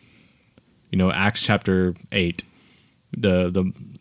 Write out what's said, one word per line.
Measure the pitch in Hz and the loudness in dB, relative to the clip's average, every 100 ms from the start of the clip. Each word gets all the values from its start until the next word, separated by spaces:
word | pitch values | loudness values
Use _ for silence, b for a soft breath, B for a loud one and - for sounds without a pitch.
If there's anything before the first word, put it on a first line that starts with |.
| b b b b b b _ _ _ | b b b b b b _ _ _
You | 95 | 0
know, | 92 | 2
Acts | 87 101 - | 2 0 0
chapter | - 104 - 92 90 87 - | 0 0 2 2 2 -2 -4
eight, | 101 87 85 - b b b b b _ - | -2 -2 -4 -12 b b b b b _ -2
the, | 101 90 90 | 0 2 2
the, | 92 92 - - - | 0 -2 -4 -14 -20